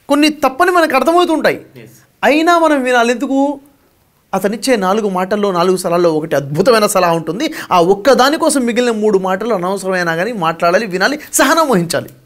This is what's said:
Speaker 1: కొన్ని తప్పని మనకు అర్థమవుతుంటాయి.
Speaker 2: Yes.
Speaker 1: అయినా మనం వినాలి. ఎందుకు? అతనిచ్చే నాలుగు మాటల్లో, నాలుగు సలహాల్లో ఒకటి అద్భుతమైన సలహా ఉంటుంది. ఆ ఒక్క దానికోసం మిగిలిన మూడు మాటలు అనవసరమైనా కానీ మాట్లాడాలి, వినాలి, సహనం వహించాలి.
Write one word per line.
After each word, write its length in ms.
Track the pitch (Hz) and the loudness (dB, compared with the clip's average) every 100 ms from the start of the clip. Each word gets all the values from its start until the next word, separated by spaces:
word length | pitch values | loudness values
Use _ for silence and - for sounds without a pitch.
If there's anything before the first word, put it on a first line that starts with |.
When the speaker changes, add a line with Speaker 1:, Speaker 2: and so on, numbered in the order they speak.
| - | -2
Speaker 1:
కొన్ని 200 | 285 302 | 2 2
తప్పని 420 | 294 262 262 349 | 0 -2 0 0
మనకు 260 | 359 320 269 | 2 2 0
అర్థమవుతుంటాయి. 680 | 311 339 349 311 208 143 - 127 | 2 2 2 0 0 -2 -8 -20
Speaker 2:
Yes. 120 | 110 - _ - | -20 -20 _ -4
Speaker 1:
అయినా 340 | 214 302 330 339 | 0 2 2 2
మనం 240 | 320 285 | 2 0
వినాలి. 280 | 254 247 233 | 0 2 2
ఎందుకు? 500 | 247 254 269 277 285 - _ _ _ _ _ - | 0 -2 0 -2 -4 -12 _ _ _ _ _ -8
అతనిచ్చే 420 | 190 196 220 - 233 | -4 -4 -4 -2 0
నాలుగు 320 | 185 208 208 | 0 0 -2
మాటల్లో, 440 | 180 190 214 202 | -2 -2 -2 -2
నాలుగు 240 | 180 180 185 | 0 0 0
సలహాల్లో 380 | 185 170 175 | 0 0 2
ఒకటి 220 | 156 160 147 | 0 -2 -4
అద్భుతమైన 500 | 139 151 196 226 208 | -2 0 2 4 2
సలహా 260 | 190 175 | 2 2
ఉంటుంది. 400 | 165 160 180 311 311 - | 0 -4 -4 -6 -6 -2
ఆ 80 | 185 | 2
ఒక్క 320 | 170 196 285 | 2 2 2
దానికోసం 480 | 233 247 311 311 277 | 4 4 2 0 0
మిగిలిన 300 | 240 226 247 | -2 0 0
మూడు 280 | 220 214 196 | 0 0 0
మాటలు 360 | 185 190 220 | 0 -4 -2
అనవసరమైనా 600 | 202 175 196 190 185 170 165 | -4 -2 -4 -4 -2 -2 -2
కానీ 160 | 202 | -4
మాట్లాడాలి, 540 | 233 165 165 175 185 220 | -2 -2 0 0 0 -2
వినాలి, 340 | 180 202 294 - | -2 -2 -2 -6
సహనం 360 | - 277 320 311 | -2 0 2 2
వహించాలి. 420 | 208 170 139 - - | 0 0 -4 -8 -16